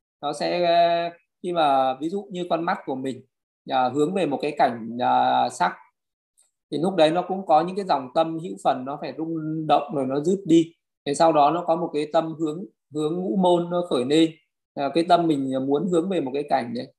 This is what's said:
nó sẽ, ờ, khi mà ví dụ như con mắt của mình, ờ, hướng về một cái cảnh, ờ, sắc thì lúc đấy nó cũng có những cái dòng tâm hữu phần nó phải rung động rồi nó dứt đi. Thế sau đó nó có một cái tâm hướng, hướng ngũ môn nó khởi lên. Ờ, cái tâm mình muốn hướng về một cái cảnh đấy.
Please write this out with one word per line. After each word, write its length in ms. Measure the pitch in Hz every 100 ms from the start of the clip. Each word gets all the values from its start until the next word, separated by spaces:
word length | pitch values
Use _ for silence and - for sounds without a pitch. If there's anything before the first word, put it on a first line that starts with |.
| _ _
nó 100 | 147
sẽ, 320 | 147 165 175
ờ, 520 | 170 170 170 170 170 170 _ _
khi 100 | 180
mà 440 | 175 147 135 131 123
ví 80 | 160
dụ 200 | 202 -
như 160 | 180 175
con 140 | 165
mắt 140 | 170 196 -
của 80 |
mình, 280 | 131 131 117 - _ _ _ -
ờ, 180 | 135 127
hướng 260 | 139 151
về 120 | 196 156
một 120 | 135
cái 120 | 147 151
cảnh, 400 | 147 120 113 120
ờ, 480 | 123 127 127 127 123
sắc 200 | - 180 - _ _ _ _ _ _ _ _ _
thì 80 | 143
lúc 160 | 180
đấy 160 | 170 156
nó 120 | 175
cũng 240 | 175 190 190
có 140 | 156
những 160 | 175 185
cái 80 |
dòng 240 | 180 143 127
tâm 240 | 165 165 160
hữu 180 | 180 196
phần 200 | 160 131
nó 140 | 127 151
phải 140 | 160 135
rung 480 | 160 160 156 160 156
động 280 | 147 -
rồi 120 | 143 131
nó 140 | 139
dứt 220 | 151 190 165
đi. 260 | 165 165 - _ _ 143
Thế 80 |
sau 180 | 143 165
đó 180 | 151 143
nó 140 | 170 175
có 100 | 165
một 140 | 170
cái 140 | 147 151
tâm 220 | 165 160 156
hướng, 240 | 156 160 214 _ _
hướng 220 | 147 151 175
ngũ 200 | 196 208
môn 340 | 180 175 170
nó 160 | 175 175
khởi 140 | 139
lên. 260 | 127 156 160 156 _ _ _
Ờ, 160 | - 139
cái 100 | 165 170
tâm 180 | 170 165
mình 260 | 143 135 131 135
muốn 220 | 143 180
hướng 200 | 175 190
về 120 | 180
một 100 | 135
cái 100 | 139 147
cảnh 260 | 139 120
đấy. 120 | 120 131